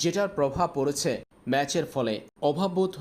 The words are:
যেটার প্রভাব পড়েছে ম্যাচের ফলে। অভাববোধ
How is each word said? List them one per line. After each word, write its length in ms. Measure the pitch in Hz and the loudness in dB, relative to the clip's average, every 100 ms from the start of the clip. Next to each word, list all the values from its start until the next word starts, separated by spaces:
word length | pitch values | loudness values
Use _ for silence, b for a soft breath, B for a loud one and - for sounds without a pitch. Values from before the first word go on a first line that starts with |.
যেটার 260 | 170 196 202 196 | 0 0 -2 2
প্রভাব 320 | 139 143 170 143 | 0 2 0 0
পড়েছে 360 | 135 139 160 107 - _ - | 0 0 -2 -2 -6 _ -2
ম্যাচের 340 | 135 143 175 147 | 0 2 0 -2
ফলে। 220 | 135 117 107 - _ 143 | -2 -2 -2 -6 _ 0
অভাববোধ 440 | 147 190 180 185 165 | 2 0 2 0 0